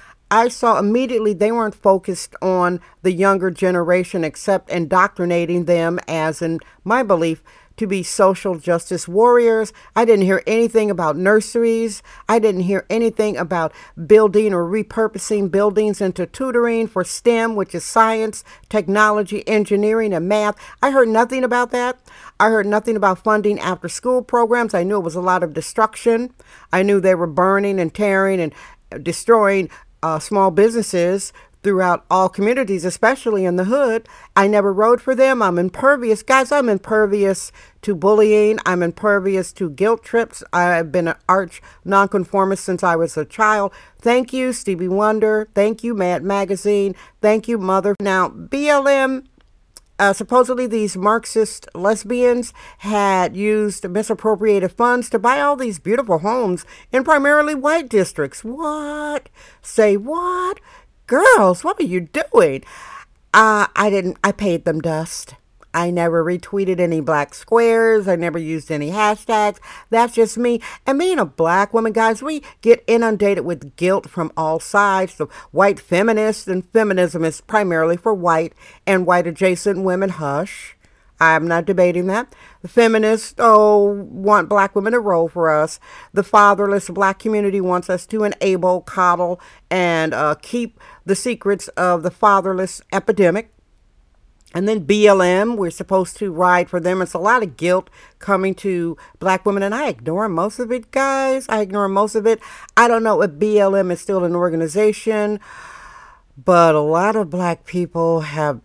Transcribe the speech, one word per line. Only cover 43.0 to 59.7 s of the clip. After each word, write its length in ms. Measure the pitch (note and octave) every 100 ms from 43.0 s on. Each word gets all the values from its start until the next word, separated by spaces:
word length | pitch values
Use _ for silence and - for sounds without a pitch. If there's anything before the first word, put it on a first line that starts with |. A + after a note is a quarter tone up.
| E3 D#3
a 80 | D3+
child. 480 | - G#3+ G#3+ G3 - - _
Thank 340 | A#3 B3 B3
you, 220 | C4 B3+
Stevie 340 | A#3+ - F3 F3+
Wonder. 640 | F#3+ G#3+ A3 G#3+ G#3+ G#3+ G3
Thank 280 | G#3 A3
you, 120 | A#3 G#3+
Mad 280 | F3+ E3+
Magazine. 680 | F3+ G3+ F#3+ F#3+ G#3 G3+ G3 F#3 - _
Thank 280 | G#3 A3 A3+
you, 100 | A#3
Mother. 380 | F#3 F#3+ G3 G3
Now, 300 | G3+ F#3+ F3
B 400 | - - C#4 D4
L 180 | C#4+ C#4
M, 360 | C#4 C4 C4 - _ _ _ _ - _ -
uh, 160 | G3+
supposedly 540 | G3 G3+ B3+ B3 B3 B3
these 280 | A3+ G#3 F#3
Marxist 720 | G3+ A3+ - A3 G#3+ - -
lesbians 800 | - F#3+ G#3+ G3+ B3 B3 A#3+ A#3+ - - -
had 560 | G3+ G#3+ G3+ F#3+ F3+ F3+
used 540 | G#3 G#3+ G#3 - F#3+
misappropriated 800 | G#3 A3 A3 A3 G#3 G#3+ G3+ F3+
funds 380 | - A#3+ B3 A#3+
to 80 | A3+
buy 240 | A#3+ C#4
all 140 | C#4+ C#4+
these 240 | B3 E3+
beautiful 400 | F3 A#3+ A3+ D#3+
homes 440 | G3 B3+ G#3 F3+ - - -
in 120 | B3+
primarily 520 | C#4 D4 C#4+ D4+ D4+ D4
white 340 | C#4+ E4 C4
districts. 540 | G#3+ F3+ - C#3 -
What? 840 | A3 C4+ D4+ D4+ D4 D4+ D4+ D4 - _ - _
Say 340 | -